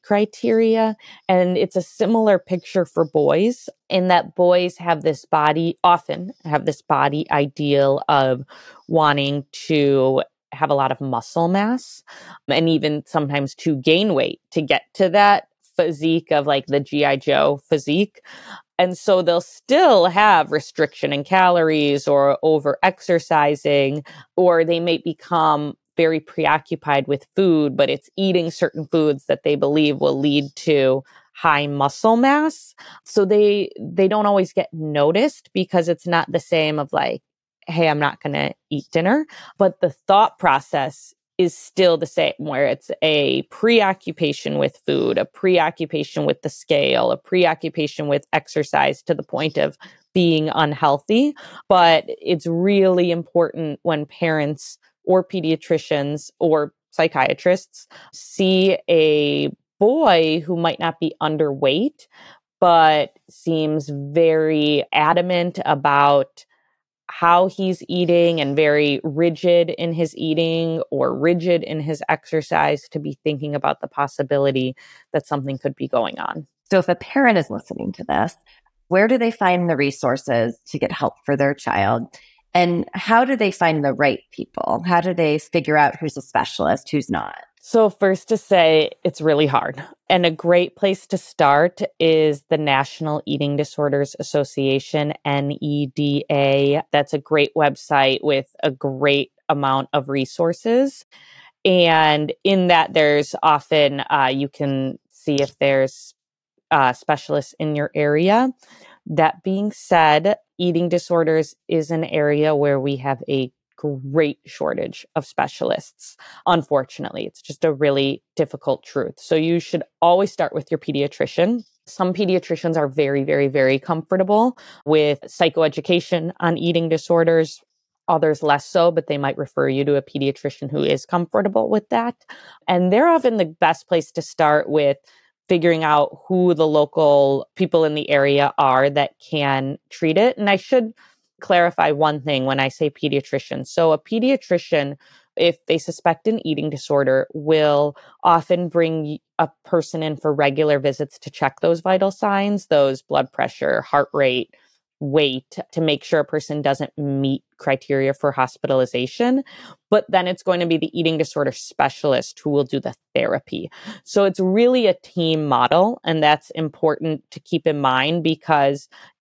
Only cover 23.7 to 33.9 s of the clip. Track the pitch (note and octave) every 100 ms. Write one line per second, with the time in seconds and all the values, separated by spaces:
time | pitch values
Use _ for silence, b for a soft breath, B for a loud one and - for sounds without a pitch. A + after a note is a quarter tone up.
23.7 | C#3+ C3+ D3 - B B - F3+ E3 E3
24.7 | E3+ E3+ E3 E3 D3+ - E3+ D#3 D3 D3
25.7 | - _ - D#3+ D#3 - - D3+ D3+ -
26.7 | D#3+ D3+ C#3 C3+ C#3 _ - F#3+ D#3+ D3
27.7 | C#3 C#3 C#3+ - - G3 F3+ E3 - E3+
28.7 | D#3+ D3 E3 D3+ C#3 - C#3 - C#3+ C#3+
29.7 | D3+ D3 C#3 D3 C3+ D3 C#3+ C#3 - E3
30.7 | D3 C3 C3+ - b b - E3 D3 D3
31.7 | C#3+ C#3 - A3 A3+ C4+ D4 D#4 - -
32.7 | _ B B - G#3+ F#3+ G#3 G#3 G#3 -
33.7 | - D#3